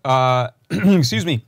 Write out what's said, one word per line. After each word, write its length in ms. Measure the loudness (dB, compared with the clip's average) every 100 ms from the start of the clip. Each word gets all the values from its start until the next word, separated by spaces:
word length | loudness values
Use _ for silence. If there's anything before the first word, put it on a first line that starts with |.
| -2
uh, 460 | 0 2 0 -2 -10
<clears throat> 100 | -10
excuse 560 | -2 2 2 2 -2 -4
me, 180 | -4